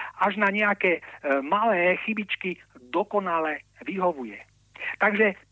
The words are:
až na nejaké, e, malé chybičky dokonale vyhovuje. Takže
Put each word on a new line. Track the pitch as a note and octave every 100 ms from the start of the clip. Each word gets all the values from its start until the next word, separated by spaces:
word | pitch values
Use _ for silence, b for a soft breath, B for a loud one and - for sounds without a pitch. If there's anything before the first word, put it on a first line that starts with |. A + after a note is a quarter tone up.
| B -
až | G3 G3
na | G3+
nejaké, | G3+ G#3 G3+ F#3 D#3+
e, | B B C#3+ C#3
malé | C#3 G3+ A3+ F#3 F3 F#3
chybičky | - G#3+ G3+ - F#3+ E3+ - - B2
dokonale | D#3+ G#3 G#3 F#3 E3 D#3 D3 - -
vyhovuje. | - F#3+ F3+ D3 A2+ G2+ - _ _ - B B
Takže | G#3 G#3 G#3+ F#3 _